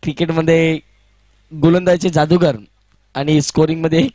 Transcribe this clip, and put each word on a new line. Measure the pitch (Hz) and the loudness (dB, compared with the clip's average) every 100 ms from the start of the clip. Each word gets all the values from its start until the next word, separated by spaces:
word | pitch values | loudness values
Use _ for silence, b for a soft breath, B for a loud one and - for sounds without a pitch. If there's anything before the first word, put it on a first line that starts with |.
क्रिकेटमध्ये | - 147 170 165 160 165 165 160 _ _ _ _ _ _ _ | -8 -6 -2 -2 2 2 2 -2 _ _ _ _ _ _ _
गोलंदाजीचे | 160 156 175 180 180 190 | -2 2 2 2 0 0
जादूगार | 156 151 175 170 117 104 _ _ _ _ - | -2 2 2 0 -2 -12 _ _ _ _ -8
आणि | 143 151 | 0 0
स्कोरिंगमध्ये | 143 - 156 165 160 156 262 | 0 0 0 0 -2 0 -2